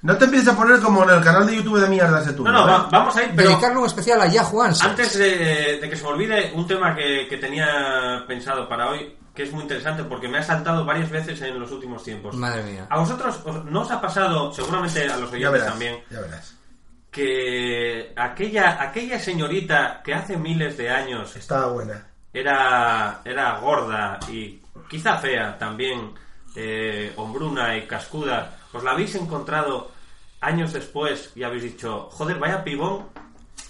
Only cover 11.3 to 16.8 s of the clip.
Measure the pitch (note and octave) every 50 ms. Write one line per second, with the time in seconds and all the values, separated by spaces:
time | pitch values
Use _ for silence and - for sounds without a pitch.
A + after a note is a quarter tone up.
11.3 | - C#3 C3+ C3 B2+ B2 A#2+ A#2+ C#3 B2+ C3 B2 A#2+ A2 - A#2 G#2+ G2+ G2 G#2
12.3 | A2 B2 B2 A#2+ A#2 A2+ G#2+ G#2 G2 F#2+ F#2 - C#3+ D#3+ E3+ E3 B3 B3 C4 A#3+
13.3 | - - - D#3 D#3+ D#3+ D#3 D3 D#3 G3+ A#3+ B3+ A#3+ G3+ - F3 - G3 F#3+ F#3+
14.3 | E3 D3+ C#3+ C#3+ - - C3 C#3+ F3 F#3 F#3+ F3 D#3+ D#3+ C#3+ C3+ B2 B2+ B2 A#2
15.3 | B2 B2 B2+ C#3+ C#3+ B2+ A2 G#2 G#2 A2 A#2+ A#2+ A#2+ A#2 - - A2 A2 G2 E2
16.3 | D#2+ E2 F2 - - - _ - - -